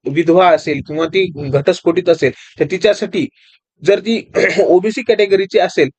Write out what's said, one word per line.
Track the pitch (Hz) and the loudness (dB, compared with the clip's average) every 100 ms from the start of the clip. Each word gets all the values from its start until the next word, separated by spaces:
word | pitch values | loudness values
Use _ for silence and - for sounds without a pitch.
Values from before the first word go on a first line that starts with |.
| - | -8
विधवा | 147 165 175 180 | -2 2 4 4
असेल | 156 170 139 - | 2 0 -6 -6
किंवा | 151 165 | -6 -4
ती | 190 185 143 139 | -2 -4 -4 -4
घटस्फोटित | 139 143 175 - 170 175 | -2 0 -2 0 0 0
असेल | 156 131 - - - | 2 0 -4 -12 -6
तर | 151 | -4
तिच्यासाठी | 185 208 202 208 196 127 _ _ _ _ _ | -2 0 0 -2 -4 -6 _ _ _ _ _
जर | 160 202 | 0 0
ती | 208 226 - | 0 -4 -4
<clears throat> | - 190 170 170 | -2 -2 0 2
ओबीसी | 180 214 240 | 2 2 -4
कॅटेगरीची | 240 208 202 190 196 208 | -2 0 2 0 0 0
असेल | - - 139 | 0 0 -2